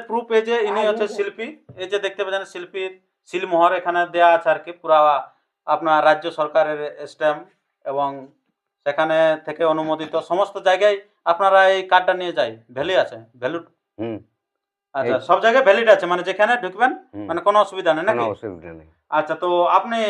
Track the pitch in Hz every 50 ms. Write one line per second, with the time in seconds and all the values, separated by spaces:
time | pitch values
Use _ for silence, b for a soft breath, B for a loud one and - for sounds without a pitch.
0 | 226 - 220 233 226 - 226 220 220 226 233 240 214 208 202 214 214 214 214 226
1 | 208 208 226 202 202 196 - - 226 277 320 - _ - - 180 185 185 202 202
2 | 196 190 190 - 202 190 190 196 190 180 - 180 175 175 - 190 190 185 185 -
3 | _ _ _ _ _ _ - 180 190 185 175 165 170 180 185 180 180 175 175 175
4 | 175 165 165 175 175 170 170 165 165 165 156 147 - 170 170 - - 160 156 151
5 | 151 151 147 131 131 - _ _ _ _ _ _ _ 156 151 151 165 160 156 151
6 | 147 156 151 151 160 170 160 - 151 151 - 160 156 151 151 147 147 147 - -
7 | 147 143 - - 156 151 147 160 175 - _ _ _ _ _ _ _ 139 135 139
8 | 143 139 139 139 135 139 _ _ _ _ _ _ _ _ _ _ _ 143 143 160
9 | 160 160 160 160 160 160 156 156 - 156 156 - 165 160 156 160 156 160 156 156
10 | 160 156 165 165 - - 170 185 202 196 - 196 175 185 185 185 202 208 202 196
11 | - _ _ _ _ 170 170 170 196 196 190 190 190 190 190 190 190 185 190 180
12 | 180 185 185 180 180 175 165 151 131 113 110 113 _ _ 123 127 147 175 190 165
13 | 123 - 117 110 110 - _ 123 120 139 160 170 165 - _ _ _ _ _ -
14 | 110 117 110 98 - _ _ _ _ _ _ _ _ _ _ _ _ _ - 139
15 | 127 120 131 123 - - 175 196 202 226 233 175 180 196 196 233 233 226 202 -
16 | 180 175 180 175 170 180 180 - 208 226 247 240 180 185 185 202 240 277 370 381
17 | - _ - 202 - - 165 175 170 202 208 208 202 202 190 190 175 165 156 156
18 | 175 208 220 120 117 110 98 - 117 107 90 82 85 85 82 80 78 _ _ _
19 | _ _ 143 156 151 - 160 - 180 180 175 175 175 165 175 190 190 226 233 226
20 | 220 208